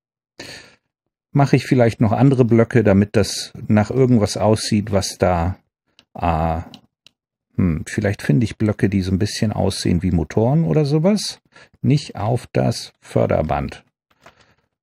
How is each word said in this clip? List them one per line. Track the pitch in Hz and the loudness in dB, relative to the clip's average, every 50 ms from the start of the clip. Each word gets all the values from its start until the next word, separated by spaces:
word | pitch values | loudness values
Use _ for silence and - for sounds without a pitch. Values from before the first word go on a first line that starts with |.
| _ _ _ _ _ _ _ - - - - - - - _ _ _ _ _ _ _ _ _ _ _ _ - | _ _ _ _ _ _ _ -20 -20 -20 -20 -20 -20 -20 _ _ _ _ _ _ _ _ _ _ _ _ 0
Mache | 143 139 - - | 0 2 2 2
ich | 131 - | 0 0
vielleicht | - 139 127 120 117 - - | 2 2 4 4 2 2 0
noch | 123 107 113 | 0 0 2
andere | 113 127 143 139 123 123 | 2 2 4 4 4 2
Blöcke, | 110 117 113 113 - - 120 104 | 4 4 2 2 2 2 2 4
damit | 110 95 98 104 - - | 4 4 4 4 2 2
das | 107 95 - - - - - - - - - | 0 0 0 -4 -8 -12 -12 -14 -10 -4 0
nach | 107 107 104 - | 2 2 2 0
irgendwas | 120 127 135 123 123 110 101 101 - - | 2 2 2 4 4 2 2 0 -2 0
aussieht, | 92 107 110 107 - - 113 104 101 107 | 2 2 2 2 0 -2 -2 -2 -2 -2
was | 101 95 95 - - - | -2 -2 -2 -4 -4 -2
da... | 95 90 90 85 82 92 95 - _ _ _ _ _ _ _ _ _ _ - | 0 0 2 0 0 -2 -4 -6 _ _ _ _ _ _ _ _ _ _ -10
Ah, | - 87 85 82 78 80 82 80 85 85 - - - _ _ _ _ _ _ _ _ _ _ _ _ _ _ _ | -4 -2 -2 0 0 0 -2 -2 -4 -6 -10 -16 -20 _ _ _ _ _ _ _ _ _ _ _ _ _ _ _
hm, | - 98 90 78 76 - | -2 0 0 0 -2 -6
vielleicht | - - - 104 101 98 - - | -8 -6 -4 -4 -2 -4 -4 -2
finde | - 147 135 113 | 0 0 0 0
ich | - - | -2 -2
Blöcke, | - 110 107 104 - - 98 | -2 -2 -2 0 0 0 0
die | 98 98 90 | 0 0 0
so | 95 95 | 0 0
ein | 87 | -2
bisschen | 104 101 - - 117 107 104 | -2 -2 -2 -2 -4 -2 -2
aussehen | 95 95 95 - - - 101 92 82 92 | 0 -2 -2 -2 -2 -2 0 0 0 0
wie | 92 87 | 0 0
Motoren | 82 78 - - 107 110 123 143 165 165 | -2 -2 -2 0 0 2 2 2 0 0
oder | 160 156 156 151 | 0 0 0 0
sowas. | 139 147 156 156 190 214 202 - - - - _ _ _ - - _ _ _ - | 0 0 0 0 0 0 -2 -4 -8 -12 -14 _ _ _ -20 -20 _ _ _ 0
Nicht | 120 139 143 - - - | 0 0 0 -2 -6 -10
auf | - 98 113 127 117 - - - | -6 -4 -4 -4 -4 -6 -4 -4
das | 65 64 127 127 - - - - _ | -2 -2 -2 -2 -4 -8 -14 -18 _
Förderband. | _ - - - - - 50 87 82 76 71 71 69 - - - - _ _ _ _ _ _ _ _ - - _ _ _ _ _ _ _ _ _ | _ -6 -2 -2 0 2 2 2 2 2 0 -4 -4 -6 -10 -14 -20 _ _ _ _ _ _ _ _ -20 -20 _ _ _ _ _ _ _ _ _